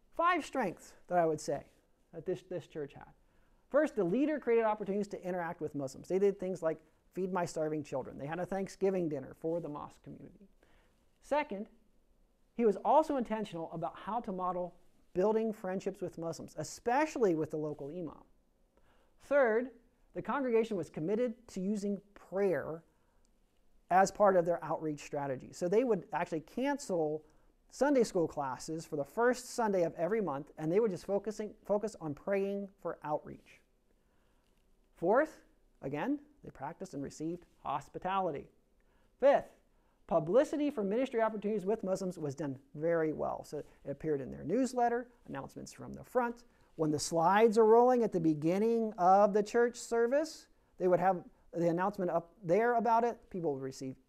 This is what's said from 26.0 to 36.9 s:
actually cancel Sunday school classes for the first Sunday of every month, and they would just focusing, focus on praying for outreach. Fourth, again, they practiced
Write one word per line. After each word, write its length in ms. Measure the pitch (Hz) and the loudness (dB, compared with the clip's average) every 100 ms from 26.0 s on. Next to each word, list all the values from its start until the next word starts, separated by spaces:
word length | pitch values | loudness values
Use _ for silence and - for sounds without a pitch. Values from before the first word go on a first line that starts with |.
| - | -2
actually 300 | 156 175 160 | -4 -4 -6
cancel 840 | - - 269 277 - 180 151 156 - _ _ _ _ | -6 -6 -4 -4 -4 -2 -2 -4 -10 _ _ _ _
Sunday 320 | - 277 269 | 0 2 4
school 240 | 220 185 160 | 4 2 0
classes 580 | - 135 123 - 160 160 | -2 -6 -6 -8 -10 -8
for 100 | 151 | -6
the 100 | 143 | -6
first 480 | - 240 247 - | 0 2 2 -4
Sunday 300 | - 214 190 | -4 0 2
of 100 | 165 - | 0 0
every 260 | 165 226 | -2 0
month, 300 | 180 139 147 - | -2 -4 -8 -8
and 140 | 156 | 0
they 80 | 185 | 2
would 120 | 233 | 2
just 140 | 170 - | -2 -4
focusing, 480 | 196 214 208 214 - | -4 -4 -8 -10 -12
focus 320 | - 202 214 - | -4 -2 -2 -6
on 140 | 160 139 | -8 -8
praying 520 | - 202 196 202 196 _ | -2 0 0 -4 -8 _
for 160 | 170 - | -8 -8
outreach. 580 | 147 151 - 139 _ - _ _ _ _ _ _ _ _ _ _ _ _ _ - | -4 -4 -4 -18 _ -20 _ _ _ _ _ _ _ _ _ _ _ _ _ -4
Fourth, 460 | 170 240 311 - _ _ _ _ | 2 2 2 -4 _ _ _ _
again, 380 | 139 147 208 285 - _ | -8 -6 -4 -4 -8 _
they 60 | - | -20
practiced 440 | - 143 170 185 | -12 -12 -12 -12